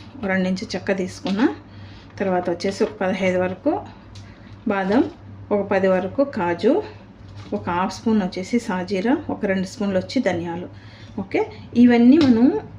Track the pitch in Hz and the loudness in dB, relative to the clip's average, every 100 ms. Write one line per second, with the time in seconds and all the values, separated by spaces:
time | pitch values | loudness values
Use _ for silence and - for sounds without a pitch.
0 | - - 196 190 185 190 214 190 - 190 | -14 -8 -2 0 0 -2 -4 -6 -2 -2
1 | 185 - 190 196 302 - - - - - | -4 -6 -4 0 0 -2 -14 -20 -20 -20
2 | - - 190 180 180 175 196 190 214 - | -18 -6 -2 0 -2 -4 -4 -2 -4 -2
3 | 190 185 185 180 185 190 294 403 - - | -2 0 0 0 -2 -2 -2 -2 -6 -20
4 | - - - - - - 220 196 190 233 | -20 -20 -20 -20 -20 -10 -2 -2 2 2
5 | - - - - - 202 196 196 190 185 | 2 -4 -20 -16 -4 -2 2 2 4 2
6 | 185 - 277 220 175 170 226 381 - - | 0 -2 -2 0 -4 0 2 2 -2 -14
7 | - - - - - 208 - 175 185 - | -20 -20 -20 -18 -8 -6 -4 -2 -2 -2
8 | 226 220 185 - 190 233 220 185 180 190 | 0 0 0 -6 -2 -2 -2 -6 -2 -2
9 | 226 320 - - 202 190 185 - 202 185 | 0 -2 -2 -4 -2 -2 -4 -4 -2 -2
10 | 185 262 202 175 170 175 - - - - | -2 -2 0 -2 -6 -8 -10 -16 -20 -20
11 | - - - 349 440 - - 233 240 240 | -14 -12 -4 -2 -4 -8 -4 6 6 8
12 | 240 320 269 226 262 427 - | 8 8 6 6 4 2 -6